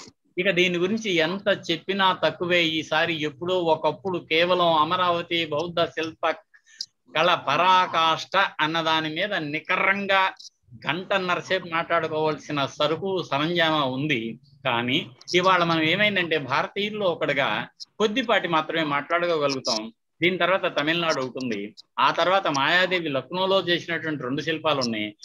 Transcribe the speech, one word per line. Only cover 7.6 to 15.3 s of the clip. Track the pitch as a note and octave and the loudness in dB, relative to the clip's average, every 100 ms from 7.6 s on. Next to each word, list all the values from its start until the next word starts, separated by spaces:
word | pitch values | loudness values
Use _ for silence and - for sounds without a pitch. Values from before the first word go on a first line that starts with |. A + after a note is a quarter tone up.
| F3+ F#3 F3+ F3+ D#3+ D#3 - F#3 G3 - | 4 4 4 2 2 0 -2 0 0 0
అన్న | D#3 E3 | -2 0
దాని | D#3+ D#3+ D#3 | 0 0 0
మీద | D#3 G3+ | -4 -4
నికరంగా | F#3+ D3+ D#3 D#3 F#3 F#3+ G3 G3 G3 F#3+ - - _ _ A#2 - | -4 -4 -6 -2 0 2 0 2 2 2 -2 -20 _ _ -12 -6
గంటన్నర | D#3+ F#3+ G3 F3+ F3 | -4 0 -2 0 -2
సేపు | - F#3+ F3 | -2 -4 -2
మాట్లాడుకోవాల్సిన | E3 E3 E3+ D#3+ D#3 D#3 D3 - D3 C3+ | -4 0 0 0 -2 -2 -2 -4 -4 -4
సరుకు | - D3 D#3+ G3 F#3 C#3+ | 0 0 0 -2 -4 -2
సరంజామా | C#3 D#3 F3 D#3+ D#3 | -2 0 2 2 2
ఉంది. | C3+ C3 D3+ C3 A2+ A#2 _ - C3+ | 0 -2 -2 -2 -4 -10 _ -8 -2
కానీ | A#2 B2 D3 G3+ - - | 0 0 -2 -4 -14 -2